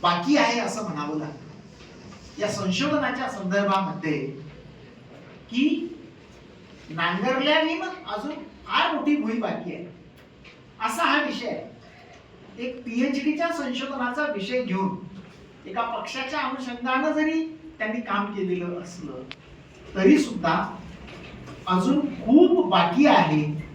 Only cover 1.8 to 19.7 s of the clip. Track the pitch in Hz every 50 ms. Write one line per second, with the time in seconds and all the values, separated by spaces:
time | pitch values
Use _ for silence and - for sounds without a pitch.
1.8 | - - - - - - - - - - - - - 202 - 202 196 185 180 185
2.8 | 269 294 302 294 254 247 247 254 254 254 - 202 190 180 185 202 202 196 196 190
3.8 | 185 160 151 - - 156 147 123 - - - - - - - - - - - -
4.8 | - - - - - - - - - - - - - - 226 247 285 302 - -
5.8 | - - - - - - - - - - - - - - - - - - - -
6.8 | - - 156 160 170 175 180 196 233 254 254 269 285 302 302 311 320 330 330 -
7.8 | 370 349 - - - - 208 208 - 294 311 330 - - - - - - - -
8.8 | - - 311 285 - 294 294 262 220 220 220 240 214 190 - - - 175 - -
9.8 | 175 - - - - - - - - - - - - - - - - - - -
10.8 | - 453 - 330 339 311 294 294 294 262 - - 240 214 - - - - - -
11.8 | - - - - - - - - - - - - - - - 233 240 254 254 -
12.8 | - 240 226 247 262 285 262 285 - 302 302 - 339 339 339 311 277 247 247 -
13.8 | 269 262 277 254 247 240 247 202 202 196 202 202 185 - 247 254 247 185 185 190
14.8 | 190 185 - - - - - - - - - - - - - - - - - 233
15.8 | 226 233 - 311 - - - 262 262 262 302 302 262 247 247 247 - 247 240 233
16.8 | 240 254 254 269 302 311 294 302 311 311 320 320 320 - - - - - - -
17.8 | 220 220 226 240 226 - 202 202 202 202 202 196 180 180 180 175 175 175 175 175
18.8 | 175 - - - - 135 127 127 127 - - - - - - - - -